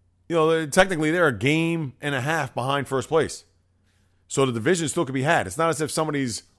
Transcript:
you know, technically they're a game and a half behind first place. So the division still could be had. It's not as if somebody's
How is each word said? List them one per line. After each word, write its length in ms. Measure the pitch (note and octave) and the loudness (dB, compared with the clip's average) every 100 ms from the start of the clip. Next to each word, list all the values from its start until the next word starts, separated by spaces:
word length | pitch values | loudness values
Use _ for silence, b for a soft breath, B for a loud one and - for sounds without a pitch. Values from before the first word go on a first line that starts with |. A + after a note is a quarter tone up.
| _ _ - | _ _ -2
you 80 | E3 | 2
know, 300 | D#3 D#3+ D#3 | 4 2 2
technically 440 | F3+ F#3+ E3 D#3 | 2 4 2 0
they're 180 | F3 D#3+ | 4 2
a 80 | G#2+ | 2
game 580 | B2+ D#3 E3 E3+ C#3 - | 2 2 2 -2 -4 -6
and 160 | C#3+ | -4
a 60 | C#3 | -4
half 320 | C3 E3 C3+ | -2 -4 -4
behind 340 | B2+ B2+ C#3 C3 | -4 -2 -2 -2
first 220 | C3+ - | -4 0
place. 360 | D#3 G2+ - - _ _ _ _ _ _ _ - | 0 0 -4 -18 _ _ _ _ _ _ _ -6
So 180 | - | 0
the 80 | C3+ | 0
division 340 | A#2 A#2 F3+ D#3 | 0 0 0 0
still 180 | - C#3+ | -2 -2
could 80 | |
be 80 | C3+ | -2
had. 240 | C#3 D#3+ F#2 | 0 0 0
It's 100 | A2 | -2
not 140 | E3 | -2
as 100 | C#3 | 0
if 100 | D3+ | -2
somebody's 520 | - D#3 D3 C3 G#2+ - | -2 -2 -2 -4 -6 -12